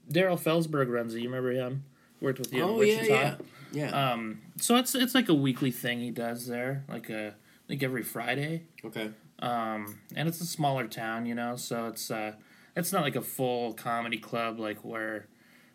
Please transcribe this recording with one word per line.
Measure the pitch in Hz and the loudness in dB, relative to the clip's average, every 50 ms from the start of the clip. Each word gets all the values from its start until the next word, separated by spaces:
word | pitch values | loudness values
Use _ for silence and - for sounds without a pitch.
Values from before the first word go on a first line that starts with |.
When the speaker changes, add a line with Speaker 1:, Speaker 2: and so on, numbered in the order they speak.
| _ - | _ 0
Speaker 1:
Daryl | 147 175 190 185 175 165 | 2 4 4 4 2 2
Felsberg | - 160 160 170 165 156 156 143 135 120 | 2 2 2 2 2 2 2 0 2 2
runs | 120 120 117 117 113 | 0 -2 -2 -2 -4
it. | 117 | -4
You | 120 123 | -4 -4
remember | 127 127 127 127 | -2 -2 -2 0
him? | 123 131 127 123 131 139 139 - _ _ _ _ _ - | 0 0 -2 -2 -4 -6 -8 -10 _ _ _ _ _ -2
Worked | - 139 127 135 | -2 -2 0 0
with | 131 - - | -4 -2 0
you | 127 160 | 2 2
in | 185 | 4
Speaker 2:
Oh, | 220 226 | 6 6
yeah, | 208 208 220 220 | 6 6 6 6
Speaker 1:
Wichita. | 226 214 214 | 6 6 6
Speaker 2:
yeah. | - - 143 - - - - - - - - | 6 6 2 0 -4 -12 -16 -16 -20 -16 -8
Yeah. | - 147 151 113 - 139 139 131 120 | -4 -4 -2 0 2 2 2 2 0
Speaker 1:
Um, | 117 113 110 107 107 - - - - | 0 -4 -6 -8 -10 -14 -16 -8 -4
so | - - 240 | 4 6 6
it's, | 247 247 - - | 6 6 4 2
it's | 240 240 240 - | 0 0 4 4
like | 269 - - | 4 6 6
a | 160 | 6
weekly | 143 139 135 123 - 147 131 | 6 6 4 2 2 0 0
thing | 120 - - 123 120 120 | 0 0 -2 -2 -2 -2
he | 120 123 | -4 -4
does | 113 120 117 117 117 120 120 | -4 -4 -4 -4 -4 -6 -6
there, | 127 120 120 123 131 139 139 139 | -6 -4 -2 -2 -2 -2 -4 -6
like | - - 117 110 - | -6 -10 -10 -8 -6
a, | 110 110 107 107 104 - - - - - _ | -6 -6 -6 -8 -10 -14 -20 -20 -20 -20 _
like | - - 135 139 | -6 -2 -2 0
every | 127 131 120 - | 0 0 -2 -4
Friday. | - - 117 117 120 127 139 143 151 165 165 165 - _ - - | -4 -6 -4 -2 0 0 0 0 0 -2 -4 -6 -10 _ -12 -12
Speaker 2:
Okay. | 117 - 117 110 107 107 - - - _ - | -8 -4 -4 -4 -4 -6 -10 -20 -20 _ -4
Speaker 1:
Um, | - 123 120 117 113 110 107 107 104 104 101 - - - - | -2 0 0 0 0 0 -2 -2 -4 -6 -10 -14 -16 -8 -4
and | 135 151 165 | 0 0 0
it's | 165 - | 0 -2
a | 175 | -6
smaller | 165 - - 147 139 135 131 120 | -6 -2 2 2 2 2 2 -2
town, | 110 - 123 113 113 113 117 120 | -2 -4 -6 -4 -2 -2 -2 -2
you | 120 117 | -2 -2
know, | 120 120 120 123 | -2 -2 -4 -4
so | 123 - - 123 117 117 | -6 -4 -4 -4 -2 -2
it's, | 113 110 - - - | -4 -6 -6 -6 -4
uh, | 120 110 107 107 107 - - - - - - - _ | -4 -4 -4 -6 -8 -10 -20 -20 -20 -20 -20 -8 _
it's | 175 175 175 190 | -4 -2 2 2
not | 190 | 2
like | 151 139 127 | 2 2 0
a | 127 | -2
full | 113 - - - 131 123 123 120 120 113 110 | -4 -4 -2 0 0 2 2 0 0 -2 -4
comedy | - - 123 117 117 117 117 117 | -6 -4 -2 -2 -2 -2 -2 -4
club, | 110 107 - - 117 113 113 110 113 | -6 -6 -4 -2 -2 -2 -2 -2 -4
like, | 110 107 104 107 - | -4 -4 -4 -6 -8
where | 113 113 113 110 110 110 104 104 - _ _ - - - - - - | -8 -6 -6 -4 -4 -6 -8 -10 -12 _ _ -20 -20 -20 -20 -20 -20